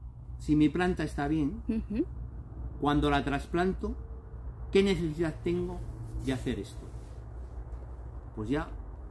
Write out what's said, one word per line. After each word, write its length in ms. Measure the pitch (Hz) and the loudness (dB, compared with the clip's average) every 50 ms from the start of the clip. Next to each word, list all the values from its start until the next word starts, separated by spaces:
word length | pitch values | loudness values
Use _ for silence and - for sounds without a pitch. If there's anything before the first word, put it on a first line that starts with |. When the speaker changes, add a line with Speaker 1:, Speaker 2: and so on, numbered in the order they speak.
| - - - - - - - - | -10 -12 -12 -12 -12 -12 -10 -4
Speaker 1:
si 180 | - - 151 | 2 4 6
mi 140 | 151 151 151 | 8 8 6
planta 340 | 143 170 180 180 180 - 160 | 6 4 4 4 4 2 0
está 240 | 151 - - 143 143 | -2 0 0 0 2
bien, 360 | 156 160 147 139 185 233 - - | 4 4 2 2 0 -2 -2 -2
Speaker 2:
Ujú. 380 | 220 226 - - 208 226 339 - - - - - - - - - - - - - - - | 0 0 0 0 0 0 0 0 -2 -6 -8 -8 -8 -10 -10 -10 -8 -8 -6 -6 -4 0
Speaker 1:
cuando 300 | - 143 147 147 147 147 | 2 4 4 6 6 6
la 140 | 143 143 131 | 4 4 4
trasplanto, 720 | 143 135 143 - - - 170 180 190 180 - - - - - - - - - - - - - - - - - - - | 2 0 0 0 0 2 2 4 4 2 0 -2 -4 -4 -4 -8 -8 -10 -10 -12 -12 -12 -10 -8 -8 -8 -8 -2 4
¿qué 120 | - 196 196 | 6 6 8
necesidad 520 | 202 190 156 170 160 151 156 170 156 156 - - | 8 6 4 2 0 2 2 0 0 0 0 0
tengo 360 | 175 170 180 175 175 180 170 - - - - - - - - - | 2 2 2 2 0 -4 -6 -6 -6 -6 -8 -6 -6 -6 -4 0
de 100 | 127 131 | 0 0
hacer 260 | 120 - 139 117 101 | 0 0 0 0 -2
esto? 260 | 98 - - - - - - - - - - - - - - - - - - - - - - - - - - - - - - - - - - | -2 -6 -8 -10 -10 -10 -10 -10 -12 -12 -12 -12 -12 -12 -10 -10 -10 -10 -8 -10 -8 -8 -8 -8 -8 -10 -10 -10 -10 -10 -10 -10 -10 -8 -6
Pues 140 | - 107 107 | -4 -2 0
ya 200 | 135 151 165 180 - - - - - - - - | 0 0 0 -2 -6 -8 -8 -10 -10 -10 -10 -6